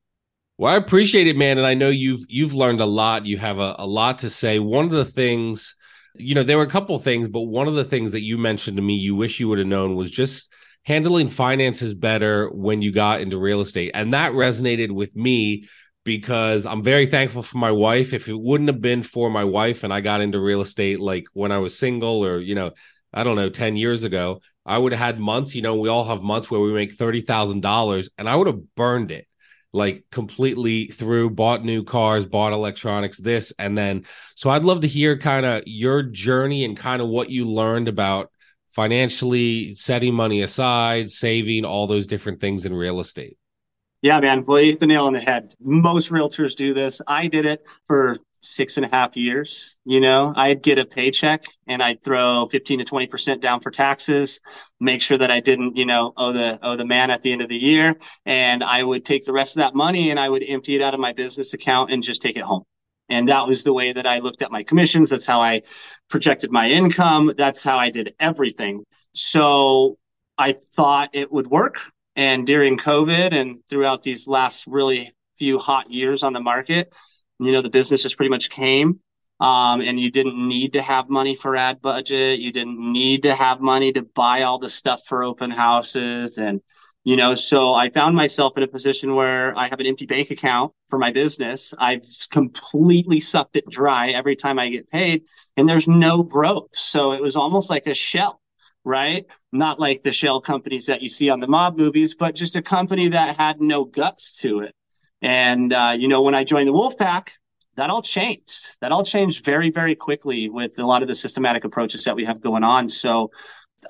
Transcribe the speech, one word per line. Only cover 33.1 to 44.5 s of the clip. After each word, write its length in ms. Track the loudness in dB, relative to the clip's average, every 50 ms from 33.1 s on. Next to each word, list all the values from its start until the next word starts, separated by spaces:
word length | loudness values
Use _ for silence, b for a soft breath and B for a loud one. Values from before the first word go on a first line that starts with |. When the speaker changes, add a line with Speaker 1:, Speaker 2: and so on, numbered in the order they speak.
| -8 -6
Speaker 1:
this, 340 | -4 -2 -2 -2 -2 -6 -10 -8
and 180 | -6 -4 -2
then, 280 | -2 -2 -2 -4 -6 -8 B B B B B B
so 140 | -4 0 2
I'd 120 | 2 2 4
love 200 | 2 2 2 0
to 40 |
hear 300 | -2 0 2 2 2 0
kinda 460 | 0 0 0 0 0 0 0 -2 -2 -6
your 360 | -8 -8 -2 -2 0 0 0 -2
journey 640 | -2 -8 -6 -2 0 0 0 0 0 -2 -2 -4
and 140 | -4 -6 -6
kinda 260 | -6 -4 -2 -2 -2
what 260 | -2 -2 -2 -4 -2
you 140 | -4 -4 -4
learned 440 | -2 -2 0 0 0 0 0 -2 -4
about 420 | -2 -2 0 0 0 -2 -4 -8 _ b b b b b _ _
financially 1080 | -4 -2 0 2 2 2 2 0 -2 -4 -2 0 0 2 2 0 0 -2 -4 -8 -10
setting 400 | -8 -4 -2 -2 0 0 0 0
money 280 | 2 0 0 0 0 -2
aside, 680 | -2 -2 -2 0 0 2 2 0 0 0 -2 -4 -6
saving, 540 | -6 -4 -2 0 0 0 0 -2 -2 -2 -2
all 240 | -2 -2 -2 0 0
those 180 | 0 -2 -2
different 340 | -2 -6 -8 -6 -8 -8 -6
things 260 | -4 -4 -4 -4 -6
in 80 | -6 -6
real 260 | -4 -4 -4 -4 -6
estate. 360 | -6 -8 -10 -14 -16 -16 -18 _ _ _ _ _ _ _ _ _ _ _ _ 0
Speaker 2:
Yeah, 200 | 2 4 4 6
man. 240 | 4 4 2 2 2
Well, 140 | 4